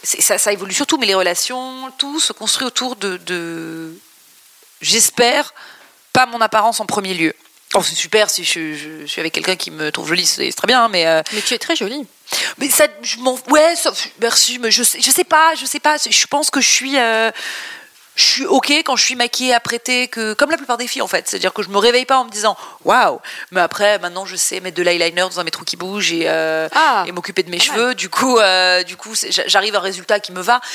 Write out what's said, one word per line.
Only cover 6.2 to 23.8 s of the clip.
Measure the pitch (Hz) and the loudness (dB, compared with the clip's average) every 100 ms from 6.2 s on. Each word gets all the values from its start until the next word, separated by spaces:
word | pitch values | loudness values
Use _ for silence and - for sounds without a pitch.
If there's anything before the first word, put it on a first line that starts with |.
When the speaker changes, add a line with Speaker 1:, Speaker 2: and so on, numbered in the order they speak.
| 254 | 2
Speaker 1:
mon | 233 | 2
apparence | 220 220 220 226 | 2 4 2 0
en | 202 | -2
premier | 214 190 180 | -4 -2 -2
lieu. | 160 - _ _ _ | -2 -2 _ _ _
Oh, | 202 | -2
c'est | - 165 | 0 -4
super, | - 220 208 | 0 2 2
si | - 165 | 0 -2
je, | 170 156 | -2 -4
je, | 151 151 156 | -8 -10 -12
je | 147 | -10
suis | - | -6
avec | 160 | -4
quelqu'un | 165 175 185 | -2 -2 -4
qui | - | -6
me | 156 156 | -6 -6
trouve | - 151 | -6 -2
jolie, | 180 180 | 0 0
c'est, | - 127 | 0 -4
c'est | - | -2
très | 202 | 2
bien, | 254 226 | 4 4
hein, | |
mais... | 185 165 | 2 2
Euh, | 160 156 | 2 0
Speaker 2:
Mais | 214 | -4
tu | - | -4
es | 240 | -4
très | - 330 | -2 -2
jolie. | 202 285 247 _ - - - - | -2 -6 -10 _ -8 -6 -6 -4
Speaker 1:
Mais | 269 | 0
ça, | - - - | 2 2 0
je | 233 233 | -10 -2
m'en... | 254 254 - | -2 -2 2
Ouais, | 302 320 330 | 4 4 2
ça, | 294 208 - - | -2 -4 -10 -4
merci, | 226 - - 247 | 0 2 2 0
mais | 233 | 0
je | 220 | 2
sais, | 240 - | 2 0
je | 254 | 2
sais | 339 359 | 2 4
pas, | 320 320 320 | 6 4 2
je | 269 | -4
sais | 277 | 0
pas, | 294 302 | 0 0
je | 240 214 - | 2 2 2
pense | 285 311 | 0 0
que | 277 | 2
je | 240 | 2
suis... | - 269 277 | 2 2 2
Euh, | 233 220 226 - - - - - - - - - | 2 2 0 -2 -10 -10 -12 -16 -20 -20 -10 0
je | |
suis | - - - | 2 2 2
ok | 262 254 294 311 | 2 4 0 2
quand | 247 | 0
je | |
suis | - 247 | 0 0
maquillée, | 240 - 254 | -2 0 2
apprêtée, | 240 - 233 - 247 247 | 2 0 -6 -2 0 0
que, | 233 220 | -4 -4
comme | 214 285 | 0 0
la | 330 | 0
plupart | 277 233 | -2 -4
des | 240 | -4
filles | 269 | -4
en | 208 | -2
fait, | 185 - | -2 -2
c'est-à-dire | 190 185 | -2 -2
que | 208 | -4
je | 185 | -2
me | 202 | 2
réveille | 226 247 254 | 4 4 2
pas | 262 | 0
en | |
me | 240 | 0
disant | 208 214 190 - - 170 | -2 -2 -2 -12 -4 2
waouh, | 233 196 123 - - - | 4 4 0 -10 -16 -6
mais | 180 | 0
après | 170 - | 0 2